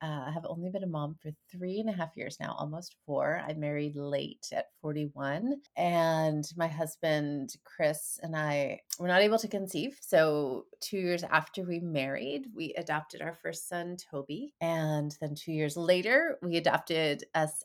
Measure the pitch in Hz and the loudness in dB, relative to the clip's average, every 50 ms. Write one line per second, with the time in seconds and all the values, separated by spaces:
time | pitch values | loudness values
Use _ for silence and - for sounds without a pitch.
0 | - 156 151 143 127 139 156 165 165 - 160 170 175 185 185 196 190 180 160 151 | -6 -6 -4 -4 -4 -4 -6 -6 -6 -6 -6 -6 -6 -4 -4 -4 -4 -2 -2 -2
1 | 147 147 160 - - 156 151 _ _ _ - 180 180 185 190 208 220 220 202 180 | -2 -4 -6 -8 -10 -12 -12 _ _ _ -12 -8 -6 -4 -4 -2 -2 -2 -2 -2
2 | 165 160 - - 143 - - - - - - - - 147 151 170 180 - - _ | -4 -6 -6 -8 -10 -10 -8 -8 -6 -6 -4 -4 -6 -6 -6 -8 -10 -12 -16 _
3 | _ - 143 135 139 147 156 175 147 - 156 156 151 147 147 147 147 147 147 143 | _ -4 0 0 2 0 0 -2 -4 -6 -6 -4 -2 -2 -2 -2 -2 -4 -4 -6
4 | 143 143 143 139 143 147 - - - - - - - - _ _ - 156 147 151 | -6 -2 -2 -2 -2 -4 -10 -12 -12 -6 -4 -4 -4 -4 _ _ -6 -4 -2 -2
5 | 151 147 - 139 139 135 143 165 220 254 285 285 - _ - - 175 175 175 170 | -4 -4 -4 -4 -2 -2 -2 -2 -2 -2 -4 -4 -6 _ -2 0 2 2 4 4
6 | 165 165 160 160 160 156 151 151 151 - 165 170 165 165 151 156 165 156 - - | 4 4 4 4 4 2 2 0 -2 -4 -2 -2 -2 -2 0 -2 -4 -4 -4 -2
7 | - 160 151 151 147 147 147 143 135 - - - _ - - - 165 147 156 156 | 0 2 2 2 2 0 -2 -4 -6 -8 -10 -16 _ -12 -4 0 2 2 2 0
8 | - - - - - 160 160 156 151 151 147 143 139 135 - - - - - - | -4 -8 -8 -6 -6 -4 -2 0 0 2 2 2 2 0 -2 -6 -8 -8 -6 -2
9 | 175 180 180 185 208 208 220 226 226 208 - 202 190 185 - 156 180 269 269 - | 2 4 6 8 8 8 6 4 2 0 -2 -2 -4 -2 -2 -2 -2 -4 -6 -8
10 | - - - 160 160 156 151 147 147 131 131 - - - - - - - - 190 | -2 4 6 8 8 8 6 4 2 0 -2 -4 -6 -10 -14 -10 -8 -4 -2 0
11 | 185 175 175 170 175 - - 160 156 - - - 185 180 175 170 175 170 156 143 | 0 0 0 0 0 4 4 4 4 2 -6 -6 -4 -2 -2 -2 -2 0 0 0
12 | 131 135 139 - - - 143 - 269 240 208 - 160 143 - - 170 170 151 156 | 0 0 -2 -4 -4 -4 -4 -6 -6 -8 -8 -8 -6 -6 -6 -6 -2 -2 -2 -2
13 | 156 - - - - 160 165 - - 165 165 160 - - 180 175 170 175 175 175 | -2 -4 -10 -6 -6 -6 -6 -6 -6 -6 -6 -6 -8 -6 -6 -4 -4 -6 -8 -10
14 | - - - 139 139 - 147 190 277 294 _ - 165 165 165 160 156 156 151 151 | -10 -8 -8 -8 -6 -6 -6 -8 -8 -10 _ -4 -2 0 0 2 2 2 2 0
15 | 147 147 147 - 160 147 147 147 - - 160 156 156 147 147 170 170 175 180 180 | 0 -2 -4 -4 -6 -6 -6 -6 -6 -4 0 0 0 0 0 0 4 4 4 6
16 | 180 220 247 285 339 330 - - 175 175 170 170 160 170 - 160 - - 165 160 | 6 4 4 4 4 2 -2 -2 -2 0 0 4 4 4 4 4 2 2 2 4
17 | 160 151 147 - - - - 160 156 151 - - | 4 4 2 0 -4 -2 2 2 2 2 0 -6